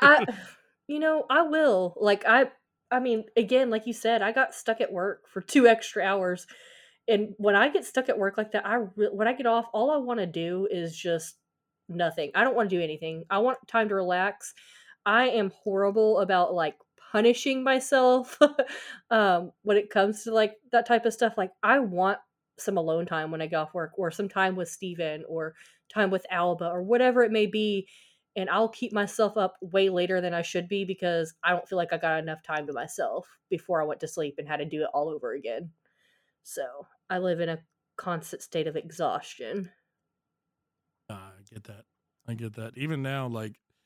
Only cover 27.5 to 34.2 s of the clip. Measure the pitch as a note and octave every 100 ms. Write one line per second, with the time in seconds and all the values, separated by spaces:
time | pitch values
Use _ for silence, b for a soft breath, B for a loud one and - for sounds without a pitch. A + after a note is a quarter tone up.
27.5 | G#3+ G#3+ G3 F#3+ b b b _ G3+ F#3
28.5 | F#3+ A3+ - A#3+ G#3+ G3+ - G#3 G#3+ F#3+
29.5 | - F3+ F#3+ G3 F3+ F3+ F#3 F3+ E3+ E3+
30.5 | F#3 F3 G3+ F#3+ F#3 F3+ E3+ D#3+ - E3+
31.5 | F3+ - F#3 E3+ E3 E3 D#3+ D#3+ D#3 -
32.5 | D#3 D3 C3 C3 - A#2+ C#3 - _ _
33.5 | E3 - E3 D3+ - D#3 -